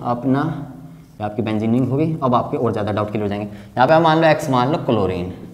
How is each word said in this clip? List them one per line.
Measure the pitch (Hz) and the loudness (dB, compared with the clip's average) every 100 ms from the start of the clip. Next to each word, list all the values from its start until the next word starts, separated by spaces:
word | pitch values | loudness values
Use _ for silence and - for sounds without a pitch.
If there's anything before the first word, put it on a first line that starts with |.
अपना, | 123 120 135 135 160 160 - - - - - | -4 -4 0 0 0 -4 -10 -14 -18 -20 -20
ये | - 104 | -8 -8
आपकी | - | -4
बेंजीन | 110 107 110 | -2 0 2
रिंग | 120 127 | 2 2
होगी। | 135 160 160 | 0 0 0
अब | 131 120 | 0 0
आपके | 120 143 | 0 -2
और | 120 | -2
ज़्यादा | 107 101 | 0 -2
डाउट | 107 104 | -2 -2
clear | 110 | -2
हो | 104 | -2
जाएंगे। | 101 104 | -4 -6
यहाँ | - - - 131 | -12 -10 0 4
पे | |
आप | 160 | 6
मान | 165 160 | 6 4
लो | 160 | 4
X | 151 - | 2 2
मान | 131 127 | 0 2
लो | 139 | 0
chlorine। | - 113 95 90 92 98 - | 0 0 0 -2 -6 -10 -16